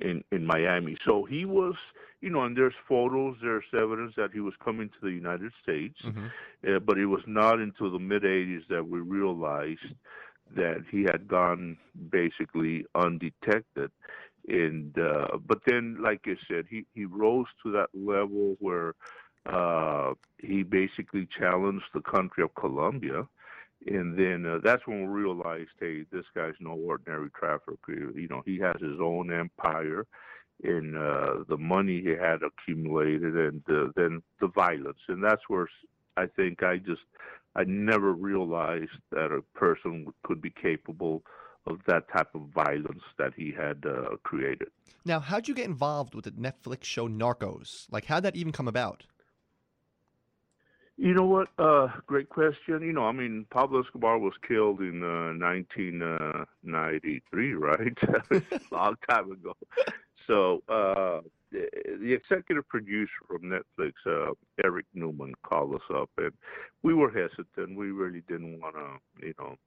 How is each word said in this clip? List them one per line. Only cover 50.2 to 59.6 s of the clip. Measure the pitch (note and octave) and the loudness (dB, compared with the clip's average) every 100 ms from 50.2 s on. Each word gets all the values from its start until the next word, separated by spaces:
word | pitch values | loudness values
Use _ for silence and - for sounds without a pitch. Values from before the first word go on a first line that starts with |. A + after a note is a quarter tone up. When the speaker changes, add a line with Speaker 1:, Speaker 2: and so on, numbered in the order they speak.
| _ _ _ _ _ _ _ - | _ _ _ _ _ _ _ 0
Speaker 1:
You | F3+ | 4
know | F3+ F#3 | 6 8
what? | F#3+ F#3+ - | 6 4 4
Uh, | D#3 D3 C3 - - | 8 8 6 0 -2
great | C#3 C#3 | -2 0
question. | - D#3 C#3+ - D#3+ | 2 2 2 -4 -4
You | E3 | -2
know, | D#3 | 0
I | A2 | 0
mean, | B2+ B2 A2 G#2+ | 0 -2 -6 -2
Pablo | B2 C3+ C3 | 2 4 2
Escobar | B2 B2 A2+ A2+ | 0 0 2 4
was | G2 - - | 2 -2 0
killed | A2+ G#2 G2 | 4 4 2
in, | F#2 E2+ | -2 -4
uh, | F2 E2+ E2 | -2 -2 -2
nineteen, | E2 F2 F2+ F2 - F2+ E2+ | -2 0 0 -4 -6 -4 -2
uh, | E2 E2 D2+ D#2 D#2 _ | -2 -2 -2 -4 -8 _
ninety-three, | E2 D#2+ D#2 D#2 E2+ C#2 - F2+ C3+ | -6 -2 0 -2 -2 -6 -4 -2 -2
right? | E2+ D2 D#2 A#2 B2 | 0 2 2 2 0
<laughs> | - - - | 2 2 4
A | F#3 - F4 - | 2 2 -6 -4
long | E2 G2+ A#2 - | 0 0 0 2
time | A#2 F#2+ | 2 2
ago. | F#2+ F2 - | -8 -12 -12